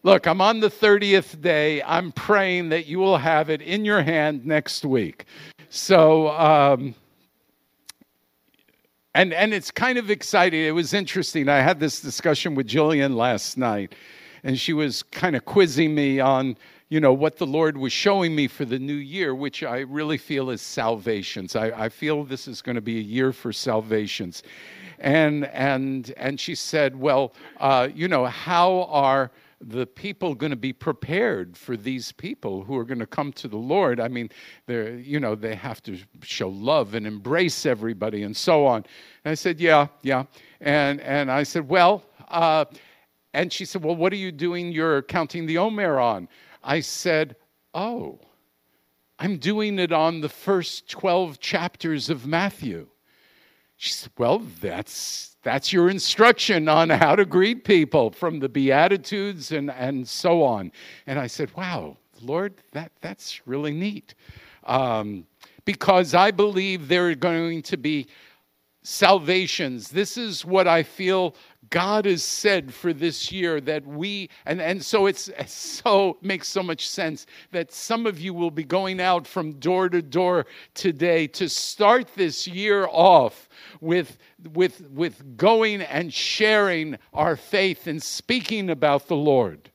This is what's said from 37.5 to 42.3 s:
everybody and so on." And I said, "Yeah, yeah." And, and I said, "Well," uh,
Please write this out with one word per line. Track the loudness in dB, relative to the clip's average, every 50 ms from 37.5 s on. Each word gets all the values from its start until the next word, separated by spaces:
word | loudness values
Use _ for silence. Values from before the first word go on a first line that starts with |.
| -2 -2 -2
everybody | -2 -2 0 -2 -6 -4 -4 -6 -4 -4 -4 -6
and | -6 -6
so | -2 2 4 4 6 6
on." | 4 2 2 -4 -10 -20 -20 -20 -20 -20 _ _
And | -6
I | -6
said, | -4 -2 -4 -2 0
"Yeah, | 4 6 6 6 6 2 _ _
yeah." | -4 -2 -2 -2 -2 _ _ -20 _ _ _ _
And, | -2 0 2 2 2 0 -2 -4
and | -4 -2 -2 -2 0 0
I | 0 -2 -2
said, | -2 -4 -6 -4 0
"Well," | 4 6 6 6 6 2 -4 _ _ _ -16
uh, | -6